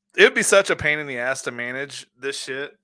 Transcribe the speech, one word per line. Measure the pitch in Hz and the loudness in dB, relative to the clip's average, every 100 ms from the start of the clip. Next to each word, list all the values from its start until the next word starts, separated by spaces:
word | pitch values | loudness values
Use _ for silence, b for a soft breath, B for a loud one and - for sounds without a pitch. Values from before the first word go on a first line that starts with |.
| _ - | _ 4
it'd | 220 | 4
be | 254 | 6
such | 208 196 196 | 4 4 4
a | 180 | 0
pain | 151 151 | 0 -2
in | 143 | -4
the | 127 | -4
ass | 123 131 | -4 -4
to | - | -6
manage | 120 120 127 139 135 - _ | -8 -8 -8 -8 -12 -18 _
this | 135 135 | -8 -6
shit | - 135 143 - | -8 -8 -10 -14